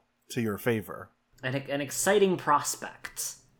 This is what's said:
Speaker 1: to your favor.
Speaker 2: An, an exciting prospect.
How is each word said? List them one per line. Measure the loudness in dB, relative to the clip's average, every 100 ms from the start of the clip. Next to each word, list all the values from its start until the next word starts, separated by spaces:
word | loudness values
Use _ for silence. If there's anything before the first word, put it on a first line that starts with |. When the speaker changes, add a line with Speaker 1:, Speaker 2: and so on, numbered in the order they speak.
| _ _ _
Speaker 1:
to | -4
your | -2 0
favor. | 0 0 -2 -12 -14 _ _ _
Speaker 2:
An, | -4
an | -4 -4 -4
exciting | -4 0 4 6 6 4
prospect. | 4 2 2 -6 -10 -12 -14 -8 -8 -10 _